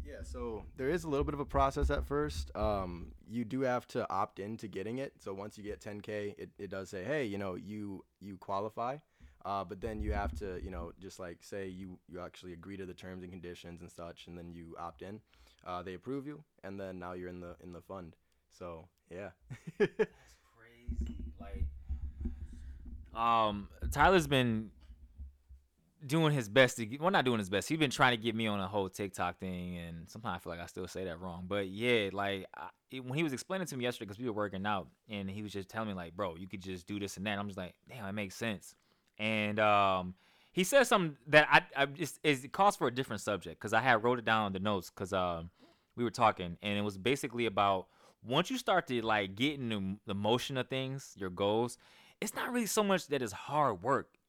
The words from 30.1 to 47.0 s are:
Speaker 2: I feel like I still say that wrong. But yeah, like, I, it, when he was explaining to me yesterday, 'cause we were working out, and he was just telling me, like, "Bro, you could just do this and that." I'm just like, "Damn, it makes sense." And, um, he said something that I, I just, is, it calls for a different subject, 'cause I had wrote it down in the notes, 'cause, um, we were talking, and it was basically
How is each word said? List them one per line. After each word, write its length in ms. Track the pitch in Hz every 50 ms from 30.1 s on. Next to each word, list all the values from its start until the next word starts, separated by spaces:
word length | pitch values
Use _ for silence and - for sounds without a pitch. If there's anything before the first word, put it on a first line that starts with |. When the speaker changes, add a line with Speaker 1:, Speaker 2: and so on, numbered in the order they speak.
| - 110 113 110 87
Speaker 2:
I 40 | 80
feel 120 | - 92
like 80 | 85 85
I 40 | 87
still 220 | - - - 92
say 180 | 85 - 90 95
that 140 | 92 80 85
wrong. 260 | 92 92 85 87 90
But 200 | 90 98 101 98
yeah, 420 | 92 95 104 117 123 123 113 101 98 92
like, 340 | 101 101 98 98 95 90 - -
I, 140 | - 80 90 - _ _ _
it, 120 | 127 131 127
when 100 | 127 131
he 60 | 151 170
was 100 | 151 131
explaining 340 | 117 - - 185 190 180
to 100 | 147 147
me 60 | 127 120
yesterday, 240 | 123 120 - 113 98
'cause 100 | 101 104
we 60 | 127
were 80 | 123 101
working 320 | 104 104 101 98 95 98
out, 220 | 104 104 95 80 - - _ _ -
and 200 | 107 101 98 95
he 140 | 95 107 107
was 80 | 101 92
just 160 | 101 95 -
telling 200 | - 113 113 107
me, 40 | 98
like, 220 | 90 85 82 82
"Bro, 220 | 92 101 90 80
you 100 | 85 98
could 140 | 92 - 98
just 260 | 90 95 92 90 85
do 120 | - 104 101
this 180 | 98 95 -
and 80 | 92 95
that." 100 | 107 101
I'm 100 | 101 101
just 100 | 101 92
like, 180 | 98 92 85 - _ _
"Damn, 180 | - - 123 104
it 80 | 95 101
makes 220 | 107 101 95 -
sense." 400 | - 117 113 104 85 - - - _ _ _ _ _ _ _ _
And, 420 | - 107 110 110 107 107 104 104 107
um, 560 | 107 104 104 101 101 98 95 92 90 90 92 - _ _ _ _ _ _
he 120 | - 180 185
said 200 | - 277 277 247
something 300 | - 240 202 175 156 143 - _
that 200 | 151 143 151 151 143
I, 320 | 147 160 175 - - 143 139
I 20 |
just, 340 | 143 139 147 156 143 - - -
is, 200 | 156 143 127 127
it 80 | 131
calls 240 | - - 196 202 196
for 120 | - 160
a 60 | 135 131
different 280 | 127 123 - 113 101
subject, 380 | - 107 104 92 - 87 78 -
'cause 140 | - 107 110
I 80 | 110
had 220 | 123 135 120 110 107
wrote 160 | 120 127 120
it 60 | 110
down 220 | 113 113 110 107
in 60 | 98 95
the 60 | 95
notes, 300 | 95 107 104 95 85 -
'cause, 240 | - - 101 90 98
um, 380 | 92 90 87 85 82 82 87 - _ - - _ _ _ _ _
we 80 | 123 120
were 80 | 113
talking, 460 | - - 120 107 101 - 90 87 85 -
and 160 | - 104 101
it 40 | 104
was 160 | 104 104 95
basically 480 | 95